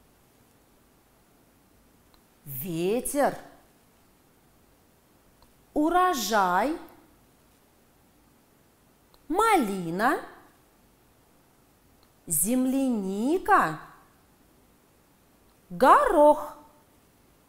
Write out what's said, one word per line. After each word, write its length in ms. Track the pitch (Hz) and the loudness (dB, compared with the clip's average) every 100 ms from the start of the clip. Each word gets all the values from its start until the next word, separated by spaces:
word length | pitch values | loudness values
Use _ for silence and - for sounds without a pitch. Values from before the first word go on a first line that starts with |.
| _ _ _ _ _ _ _ _ _ _ _ _ _ _ _ _ _ _ _ _ _ _ _ _ | _ _ _ _ _ _ _ _ _ _ _ _ _ _ _ _ _ _ _ _ _ _ _ _
ветер, 920 | 151 131 180 165 180 233 247 285 240 - - - _ _ _ _ _ _ _ _ _ _ _ _ _ _ _ _ _ _ _ _ _ | -18 -14 -10 -6 -4 -4 -4 -2 -2 -4 -12 -20 _ _ _ _ _ _ _ _ _ _ _ _ _ _ _ _ _ _ _ _ _
урожай, 1040 | 294 311 359 370 302 202 220 185 185 254 339 - - - _ _ _ _ _ _ _ _ _ _ _ _ _ _ _ _ _ _ _ _ _ - | -2 0 2 0 0 -2 0 2 0 -2 -4 -12 -20 -20 _ _ _ _ _ _ _ _ _ _ _ _ _ _ _ _ _ _ _ _ _ -6
малина, 920 | 339 453 392 214 196 165 175 240 370 - - - _ _ _ _ _ _ _ _ _ _ _ _ _ _ _ _ _ - | 0 2 2 0 -4 -6 -2 -2 -2 -6 -20 -20 _ _ _ _ _ _ _ _ _ _ _ _ _ _ _ _ _ -8
земляника, 1500 | 160 202 254 262 269 269 226 190 202 240 359 381 370 170 156 - - _ _ _ _ _ _ _ _ _ _ _ _ _ _ _ _ _ | -4 -2 -2 -2 -2 -2 -2 -4 -4 -2 -2 2 2 2 -4 -14 -20 _ _ _ _ _ _ _ _ _ _ _ _ _ _ _ _ _
горох. 880 | 175 262 440 539 349 294 294 - - - _ _ _ _ _ _ _ | 2 6 6 4 6 6 4 -2 -16 -20 _ _ _ _ _ _ _